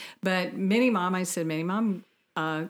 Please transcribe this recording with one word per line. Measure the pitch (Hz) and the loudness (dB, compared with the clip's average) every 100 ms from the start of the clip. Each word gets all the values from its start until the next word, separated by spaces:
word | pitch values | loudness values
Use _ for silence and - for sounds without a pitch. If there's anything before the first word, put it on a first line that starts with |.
| - - | -16 -6
But | 190 185 175 - | -2 0 -2 -2
Minnie | 190 226 254 | 2 4 4
Mom, | 202 180 | 4 2
I | 185 | 0
said, | 180 - 160 | -2 -2 -2
"Minnie | 156 | -2
Mom, | 170 202 226 180 - _ _ - | -2 0 0 -2 -8 _ _ -4
uh, | 160 156 | -2 -2